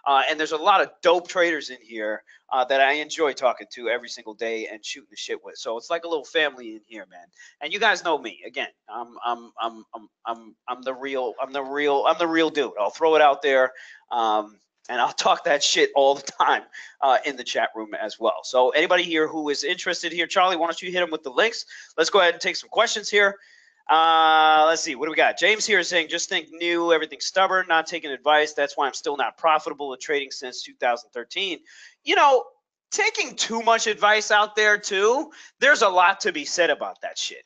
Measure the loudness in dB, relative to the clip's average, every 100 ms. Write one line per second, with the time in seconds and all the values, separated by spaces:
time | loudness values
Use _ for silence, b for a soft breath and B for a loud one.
0 | 0 2 2 0 -2 -2 2 2 2 0
1 | 2 2 0 0 0 0 -8 -16 -14 -8
2 | -6 -6 _ b b -2 0 2 2 2
3 | -4 -2 -2 0 -2 -2 -10 -10 -4 -4
4 | -6 -18 -16 -10 -8 -6 -8 -12 -14 -16
5 | _ -16 -12 -12 -12 -14 -10 -10 -8 -8
6 | -6 -8 -4 -2 -2 -4 -16 -18 _ -20
7 | -18 -20 -20 _ B B -10 -2 0 0
8 | -2 -4 -4 -14 -14 -10 -10 _ -16 -14
9 | -14 -8 -6 -6 -10 -8 -8 -8 -20 -20
10 | -20 _ -10 -10 -12 _ -12 -10 -8 -8
11 | -6 -4 -6 -6 -8 -6 -6 -2 0 2
12 | 2 2 0 2 0 0 -4 -2 -4 0
13 | 2 6 6 4 2 2 2 -2 B B
14 | B -2 0 0 -2 _ _ _ -8 -2
15 | -2 0 0 2 2 0 2 2 2 4
16 | 2 2 -4 -2 0 0 -2 B B B
17 | 2 2 0 -8 -6 -4 -4 -6 -12 -10
18 | -10 -4 -2 -2 -2 2 2 2 2 0
19 | 0 -2 -2 -4 -4 -4 -4 -4 -4 -6
20 | -6 -6 -2 2 2 2 -2 -4 -6 -4
21 | -4 -4 -6 0 0 0 -14 B B -4
22 | 0 4 4 2 -4 -6 -6 0 0 0
23 | 0 2 2 0 b b b b 2 4
24 | 6 6 6 6 6 6 4 2 -2 -6
25 | -4 2 2 4 2 2 2 0 2 -2
26 | -2 -6 -4 -6 -6 -8 -2 0 2 2
27 | 0 -8 -4 0 2 0 0 0 0 -8
28 | -8 -4 2 4 2 -2 -4 -2 -4 -2
29 | -6 -4 -4 -2 0 0 -2 -10 -10 -10
30 | -4 -4 -4 -12 -12 -12 -16 -4 -2 -2
31 | -6 -14 -12 -8 -8 -8 _ B B B
32 | -2 4 6 4 0 _ _ _ -10 -2
33 | -2 -2 -8 -6 -4 -2 2 2 0 0
34 | 2 2 2 2 2 2 2 2 0 0
35 | 2 2 -2 B B 0 4 4 4 6
36 | 4 2 -2 -4 -6 0 0 0 -4 -8
37 | -12 -8 -10 -10